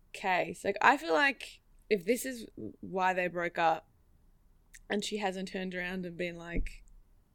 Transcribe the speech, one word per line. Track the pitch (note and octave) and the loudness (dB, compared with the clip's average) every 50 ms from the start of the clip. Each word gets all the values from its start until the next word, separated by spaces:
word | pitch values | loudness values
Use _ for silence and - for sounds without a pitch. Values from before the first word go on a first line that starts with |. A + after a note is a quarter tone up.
| _ _ | _ _
case, | - - - F#3+ F#3 E3+ D#3 E3+ F3+ - - | -12 -6 -2 0 2 2 0 -2 -6 -4 -4
like, | F#3+ G3+ - | -4 0 6
I | - A3+ C#4 | 6 6 6
feel | C#4 D#4 E4+ E4 | 6 2 2 4
like | D4+ C#4+ C#4 A#3+ - - - - - _ _ - - _ _ | 4 4 4 2 0 -10 -14 -16 -20 _ _ -20 -20 _ _
if | G#3+ G3 E3 | 0 0 2
this | F#3+ B3 A#3 - | 0 0 0 0
is | C4 B3+ A3+ A3 - _ - G#3+ - - _ | -6 -8 -8 -12 -14 _ -12 -12 -12 -12 _
why | - F3+ F3 F#3+ F#3 F#3 F#3 | -12 -6 -2 2 2 2 2
they | F#3 F3+ | 2 0
broke | F3 E3+ F3 E3+ E3+ - - | 0 -2 -2 -4 -2 0 2
up | E3+ D#3+ D#3+ D#3 - _ _ _ _ _ _ _ _ - _ _ _ _ _ _ _ _ - - - - | 4 4 4 2 -2 _ _ _ _ _ _ _ _ -20 _ _ _ _ _ _ _ _ -20 -20 -6 -4
and | F#3+ G#3 G3+ | -2 -2 -2
she | - G#3 | -4 -4
hasn't | G#3 G#3 F#3+ F#3 F#3+ F#3 F#3+ | -2 -2 -2 -2 -4 -8 -6
turned | - F#3+ F#3 F#3 F3+ | -6 -6 -6 -6 -6
around | F3+ F3+ F3 F#3+ F#3+ F3+ | -6 -6 -6 -6 -6 -6
and | F3 E3+ | -8 -6
been | E3+ F3+ F3 E3+ | -4 -6 -6 -6
like, | E3+ E3+ E3+ E3+ E3+ - - - - - - - - - _ _ _ _ _ | -8 -10 -2 -2 0 0 0 -4 -10 -18 -20 -20 -20 -20 _ _ _ _ _